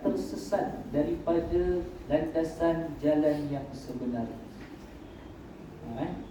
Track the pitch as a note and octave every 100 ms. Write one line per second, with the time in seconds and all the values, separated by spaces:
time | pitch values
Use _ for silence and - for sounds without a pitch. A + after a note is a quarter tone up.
0 | - - - - - - - - - -
1 | - E4+ - E3+ E3 F3 F3+ F3+ E3+ -
2 | - D3+ E3 E3 D#3+ - E3 D#3+ D#3 -
3 | D3 D3+ D3+ D3 D3 C#3 - - - B2
4 | A#2+ A#2+ A2+ - - - - - - -
5 | - - - - - - - - - -
6 | - - -